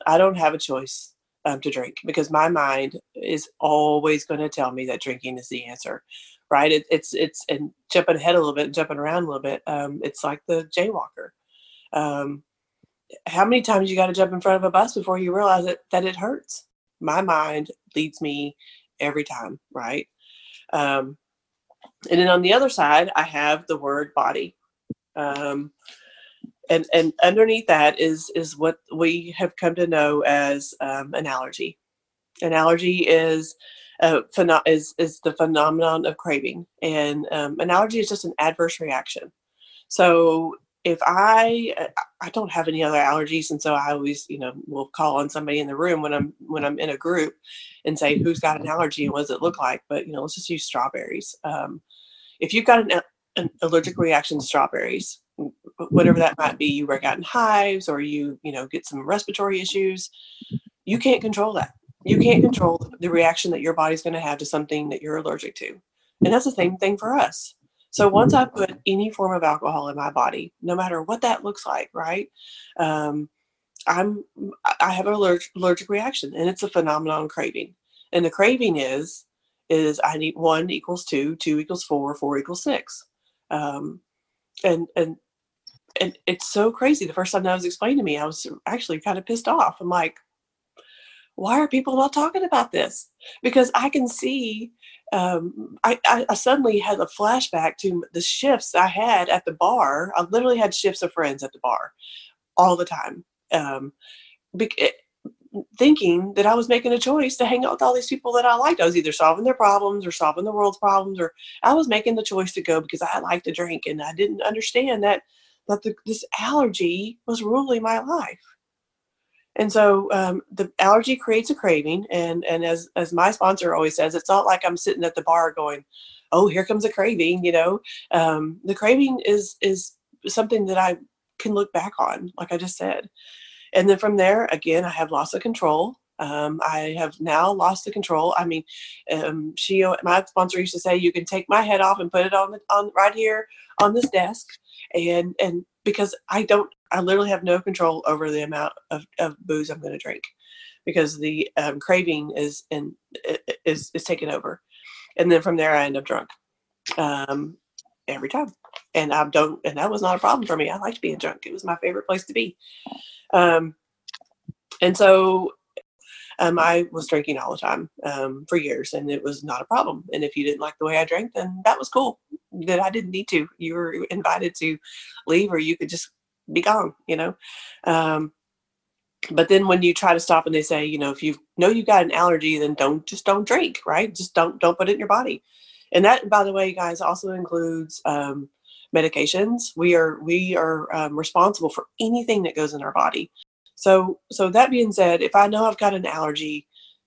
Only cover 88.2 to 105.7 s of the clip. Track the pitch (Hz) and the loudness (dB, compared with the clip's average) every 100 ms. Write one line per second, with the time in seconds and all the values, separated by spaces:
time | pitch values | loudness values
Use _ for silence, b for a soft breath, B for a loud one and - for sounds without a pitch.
88.2 | 151 160 - - - 240 - 160 208 190 | -4 -8 -12 -10 -8 -6 -6 -6 -4 -6
89.2 | 190 233 233 320 220 - 175 180 160 - | -4 -6 -2 2 0 0 -4 -2 -2 -6
90.2 | _ _ _ _ _ _ b b b b | _ _ _ _ _ _ b b b b
91.2 | b - 196 262 294 262 262 262 269 285 | b -8 0 2 2 0 0 2 2 2
92.2 | 311 381 370 262 240 - - - - _ | -2 -2 0 0 0 -2 -4 -4 -16 _
93.2 | B B 247 262 247 - 269 285 247 - | B B 2 4 6 4 0 0 -2 -4
94.2 | 262 269 233 214 233 _ b b - 202 | -4 -2 -4 -6 -10 _ b b -6 -2
95.2 | 180 175 170 - - - 226 240 - 240 | 0 0 -4 -10 -14 -2 0 2 2 2
96.2 | 262 220 - 277 247 208 196 190 165 - | 0 -2 2 2 4 2 0 -2 -4 -2
97.2 | 208 254 247 165 160 - 196 175 - 170 | 0 0 -2 -2 -2 -2 -4 -2 -4 -6
98.2 | 175 - 269 269 - 175 185 185 233 202 | -4 -2 2 0 2 2 2 2 2 2
99.2 | 175 175 - 160 180 240 147 143 185 175 | 2 0 -2 0 2 4 2 0 -2 -2
100.2 | 175 226 254 240 202 - 196 185 175 - | 0 0 2 2 2 2 -2 -2 -6 -2
101.2 | 151 135 135 135 127 110 - _ B B | -2 -2 -10 -6 -2 -2 -4 _ B B
102.2 | B B _ - 185 175 175 160 - 175 | B B _ 4 4 4 -2 -6 -10 -12
103.2 | - _ - 165 147 135 139 _ B B | -20 _ -4 -2 -2 -8 -10 _ B B
104.2 | B B _ 180 220 - - - _ _ | B B _ -6 -4 0 0 -2 _ _
105.2 | - _ _ 202 - | -20 _ _ -14 -12